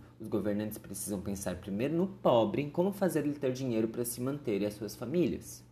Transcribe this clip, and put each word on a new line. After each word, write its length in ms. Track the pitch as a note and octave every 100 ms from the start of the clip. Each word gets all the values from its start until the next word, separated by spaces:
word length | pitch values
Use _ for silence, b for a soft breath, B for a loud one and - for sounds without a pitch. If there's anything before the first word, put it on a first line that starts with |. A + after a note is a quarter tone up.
| B -
os 80 | G#2+
governantes 500 | G#2+ G2+ G2+ G#2+ G#2
precisam 420 | - G2 - G2+
pensar 360 | F2+ G2 F#2 F2
primeiro 400 | - G2 C#3 E3
no 100 | F#3+
pobre, 560 | - F3 A#2+ A2 A2+
em 80 | D3
como 220 | E3+ F#3+
fazer 320 | F#3+ F#3 D#3
ele 80 | C#3+
ter 200 | C#3+ C3
dinheiro 360 | B2+ C3+ A2+ A2+
pra 160 | A#2
se 160 | A#2+ -
manter 420 | B2+ C#3+ B2 G2
e 40 | G#2
as 80 |
suas 200 | - G#2
famílias. 720 | - A#2 E3+ B2+ D2+ - - -